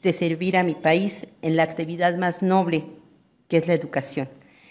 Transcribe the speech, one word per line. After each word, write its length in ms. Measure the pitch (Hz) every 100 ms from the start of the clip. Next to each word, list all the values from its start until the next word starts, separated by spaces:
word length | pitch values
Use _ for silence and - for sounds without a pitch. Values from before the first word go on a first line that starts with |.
de 100 | 190
servir 440 | 165 170 160 185 185
a 40 |
mi 140 | 180 151
país 500 | 156 170 196 - - _
en 140 | 160 160
la 80 |
actividad 520 | 160 160 160 170 175 175
más 260 | 180 170
noble, 400 | 190 190 175 160 151 - _ _ _ _ _
que 100 | 165
es 100 | 160
la 60 |
educación. 560 | 165 143 139 135 - 131 - - _ _